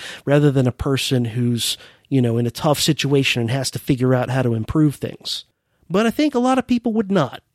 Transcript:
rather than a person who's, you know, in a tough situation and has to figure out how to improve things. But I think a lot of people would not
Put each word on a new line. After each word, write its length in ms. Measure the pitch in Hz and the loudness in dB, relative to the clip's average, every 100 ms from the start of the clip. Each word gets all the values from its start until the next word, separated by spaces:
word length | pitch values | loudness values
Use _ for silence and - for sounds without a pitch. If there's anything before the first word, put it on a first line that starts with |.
| - - | -16 -10
rather 260 | - 147 147 | 0 4 4
than 160 | 135 127 | 4 0
a 60 | |
person 520 | - 143 135 - 127 120 | 0 -2 -2 0 -2 -2
who's, 520 | 113 120 120 - - - _ _ | -2 -2 0 -4 -6 -12 _ _
you 120 | 135 | 0
know, 160 | 120 117 | 2 0
in 80 | 117 | -2
a 40 | |
tough 280 | - 156 147 | -2 0 0
situation 640 | - 147 135 143 131 123 | 0 0 2 2 2 0
and 100 | 113 | -2
has 200 | 135 127 | -2 -4
to 80 | - | -6
figure 360 | - 131 127 | -2 0 2
out 160 | 127 127 | 2 0
how 120 | 131 | 0
to 120 | 123 | 0
improve 420 | 113 107 160 151 - | -2 -2 2 2 0
things. 480 | - - - - - _ _ _ _ | -8 -10 -10 -12 -12 _ _ _ _
But 180 | 185 226 | 0 0
I 40 | |
think 240 | - 302 | 0 0
a 40 | 247 | 2
lot 200 | 254 262 | 2 0
of 80 | - | 0
people 260 | 247 240 | -2 0
would 180 | 214 190 | -2 0
not 320 | 190 131 - - | 0 0 -4 -18